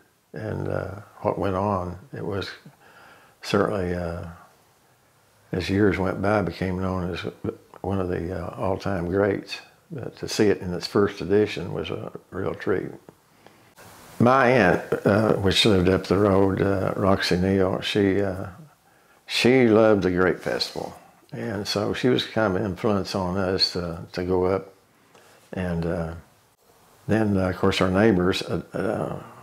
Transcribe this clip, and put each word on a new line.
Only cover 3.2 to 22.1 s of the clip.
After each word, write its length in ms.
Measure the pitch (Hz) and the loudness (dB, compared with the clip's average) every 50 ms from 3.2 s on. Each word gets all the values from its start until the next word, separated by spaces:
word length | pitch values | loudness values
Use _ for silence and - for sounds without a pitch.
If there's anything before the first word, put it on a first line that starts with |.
| _ _ _ _ | _ _ _ _
certainly, 520 | - - - 101 95 - 107 98 90 90 90 | -6 0 2 2 2 2 0 -2 -2 -2 -4
uh, 300 | 87 87 85 85 87 92 85 85 - - - _ _ _ _ _ _ _ _ _ _ _ _ _ _ _ _ _ _ _ - | -4 -4 -6 -6 -8 -10 -12 -14 -18 -20 -20 _ _ _ _ _ _ _ _ _ _ _ _ _ _ _ _ _ _ _ -6
as 180 | - 92 85 95 | -6 -4 -2 0
years 280 | 98 98 107 98 87 90 | 2 4 4 4 4 2
went 220 | 92 95 - - | 0 -2 -2 -2
by, 220 | 95 101 107 104 | 0 0 0 0
became 380 | 92 85 - - 92 95 90 92 | 0 -2 -4 -4 -4 -4 -4 -2
known 300 | 95 92 92 92 90 92 | -4 -2 -2 -4 -4 -6
as 80 | 85 80 - - - - - 104 - - - _ - - | -6 -8 -8 -10 -10 -8 -8 -10 -10 -10 -14 _ -16 -10
one 180 | - 92 98 95 | -6 -4 -4 -2
of 100 | 90 90 | -2 -2
the, 300 | 90 90 85 85 92 87 | -4 -4 -4 -6 -8 -8
uh, 160 | 87 87 - | -8 -10 -8
all-time 520 | - 107 95 98 98 - 98 98 85 85 87 | -6 -4 -4 -4 -4 -4 -4 -4 -4 -4 -2
greats. 520 | 92 98 101 101 104 - - - - - - - _ _ _ - | 0 2 2 2 0 -2 -6 -10 -14 -14 -16 -20 _ _ _ -14
But 260 | 170 120 107 - - - | -12 -12 -12 -12 -12 -12
to 100 | - - | -10 -4
see 200 | - - 110 101 | 0 2 4 4
it 100 | 95 - | 2 2
in 140 | 95 90 87 | -2 -6 -6
its 120 | 82 - | -6 -6
first 360 | - - 107 101 98 - - | -2 0 2 2 0 -2 -4
edition 500 | 80 85 98 104 107 101 - - 87 98 | -2 0 2 2 2 0 -2 -8 -8 -8
was 160 | 101 90 - - | -8 -8 -8 -8
a 240 | - 107 107 - - - _ - | -8 -10 -10 -12 -14 -16 _ -12
real 240 | - 92 95 - - | -10 -8 -6 -6 -6
treat. 360 | - - - 95 - - 67 - - _ - - _ _ _ _ _ - - _ _ _ _ - - - - - - - - - - | -6 -2 -2 -2 -2 -4 -6 -10 -14 _ -20 -20 _ _ _ _ _ -20 -20 _ _ _ _ -20 -20 -20 -20 -20 -20 -20 -8 0 2
My 300 | 113 120 131 135 127 120 | 4 4 6 6 4 4
aunt, 320 | 131 120 98 87 - - - - - - - | 6 6 6 4 4 2 0 -4 -4 0 2
uh, 280 | 107 98 107 110 107 - | 2 2 4 4 2 2
which 300 | - 98 92 85 - - | 2 2 0 2 4 4
lived 240 | 117 98 92 87 92 | 4 4 4 4 4
up 160 | 95 90 - | 2 2 2
the 140 | - 90 98 | 0 2 2
road, 420 | 104 101 95 98 98 95 95 95 | 4 4 4 4 4 2 2 2
uh, 320 | 98 98 98 92 98 - - | 0 0 0 0 -2 -2 -2
Roxy 400 | - 104 95 98 - - - 87 | 0 2 2 2 2 2 0 0
Neal, 440 | 90 92 95 98 98 92 95 113 - | 2 2 2 4 2 2 2 0 -2
she, 400 | - - - 107 101 98 95 98 | -4 -2 2 2 4 4 2 2
uh, 260 | 98 95 90 95 95 95 90 - - - _ _ _ _ _ _ _ _ _ _ _ | 0 -2 -4 -6 -8 -12 -14 -18 -20 -20 _ _ _ _ _ _ _ _ _ _ _
she 420 | - - - - 117 131 131 123 113 | -8 -2 2 4 6 6 6 6 6
loved 340 | 104 110 113 110 107 98 | 6 8 8 6 6 4
the 80 | 87 92 | 2 2
Grape 300 | 87 90 92 87 - - | 2 4 2 2 2 0
Festival. 540 | - - 60 60 - - - - - - - - - - _ _ _ - | -2 -4 -4 -4 -4 -6 -8 -10 -10 -10 -12 -16 -20 -20 _ _ _ -16
And 340 | 143 117 117 117 101 104 98 | -12 -10 -8 -6 -6 -6 -4
so 280 | - - 101 107 110 104 | -4 -2 -2 -2 -2 -2
she 140 | - - | 0 2
was 180 | 123 | 2